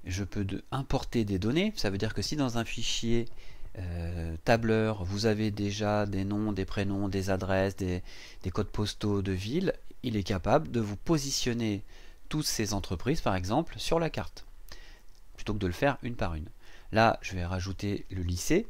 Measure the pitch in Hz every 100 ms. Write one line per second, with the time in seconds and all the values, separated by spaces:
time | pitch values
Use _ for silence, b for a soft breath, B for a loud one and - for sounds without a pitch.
0 | - 90 98 107 98 98 - 131 139 135
1 | - 120 104 95 104 151 214 - 104 98
2 | 110 104 - 151 131 117 113 - - -
3 | - 117 113 B B B B - 87 85
4 | 82 85 82 80 - 117 113 110 110 107
5 | 90 101 110 107 110 104 101 101 104 104
6 | 104 98 98 104 107 95 95 - 98 98
7 | 101 98 95 95 95 95 98 98 92 90
8 | B B B B 92 - 101 - 104 -
9 | 107 101 98 92 101 151 185 - - -
10 | 127 107 95 95 101 139 151 120 104 104
11 | - 160 139 - 127 117 113 98 - B
12 | B B - 156 147 - 104 101 - 90
13 | 113 160 - 92 90 123 170 107 - 165
14 | 160 - - - - - - B B B
15 | B - - - - 107 95 87 143 127
16 | 123 117 98 80 73 - B B B 107
17 | 113 - - 92 87 92 92 95 101 101
18 | - 92 87 90 - 165